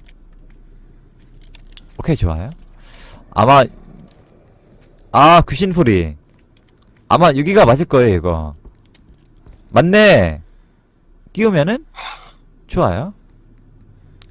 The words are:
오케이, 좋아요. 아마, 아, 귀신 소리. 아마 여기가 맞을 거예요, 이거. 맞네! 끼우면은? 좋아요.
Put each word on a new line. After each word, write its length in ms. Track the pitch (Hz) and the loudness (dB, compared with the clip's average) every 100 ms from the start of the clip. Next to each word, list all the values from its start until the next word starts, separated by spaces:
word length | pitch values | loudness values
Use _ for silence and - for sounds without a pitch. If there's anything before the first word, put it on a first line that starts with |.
| - - - - - - - - - - _ _ _ - - - - - - - | -20 -20 -20 -20 -20 -20 -20 -20 -20 -20 _ _ _ -20 -20 -20 -20 -20 -20 -12
오케이, 160 | - | -6
좋아요. 360 | 147 85 80 110 170 - - - - - - - | -4 -4 -6 -12 -18 -20 -20 -20 -20 -20 -20 -10
아마, 340 | - 113 139 120 - - - - _ _ _ _ _ _ _ _ _ _ | -2 2 4 2 -6 -20 -20 -20 _ _ _ _ _ _ _ _ _ _
아, 300 | 120 151 170 - | 2 4 4 2
귀신 240 | 139 196 | -4 -4
소리. 420 | 175 127 92 80 76 _ _ _ _ _ _ _ _ _ | -2 0 0 -4 -10 _ _ _ _ _ _ _ _ _
아마 200 | - 170 | 0 2
여기가 360 | 139 151 202 | 0 0 2
맞을 220 | 139 135 170 | 2 2 0
거예요, 280 | 135 120 | 0 2
이거. 400 | 90 87 80 78 73 - _ _ _ _ _ _ _ - - _ | 0 -2 -6 -8 -16 -20 _ _ _ _ _ _ _ -20 -20 _
맞네! 720 | 117 165 208 214 143 85 76 - _ _ _ _ _ _ _ _ | -2 2 2 4 4 0 -6 -18 _ _ _ _ _ _ _ _
끼우면은? 540 | 190 220 175 156 262 - - - - - _ _ _ _ | -4 -2 0 -2 -6 -12 -20 -20 -20 -20 _ _ _ _
좋아요. 480 | 180 127 90 175 - _ _ _ _ _ _ _ _ _ - - | -4 -4 -4 -10 -16 _ _ _ _ _ _ _ _ _ -20 -20